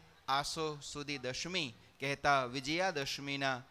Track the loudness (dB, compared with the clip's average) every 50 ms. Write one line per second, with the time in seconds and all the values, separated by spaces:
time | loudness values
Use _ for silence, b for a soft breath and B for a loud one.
0 | -18 -20 -20 -10 -2 0 0 0 0 0 -2 -2 -2 -2 -4 -6 -8 -10 -8 -8
1 | -4 -4 -4 -2 -2 -4 -4 -4 -4 -2 0 0 -2 -2 -6 b b b b -4
2 | -2 -2 -2 2 6 6 6 6 4 2 -2 -4 -2 0 2 2 2 2 2 0
3 | -2 -2 -4 -6 -4 -4 -2 0 0 0 0 -2 -6 -12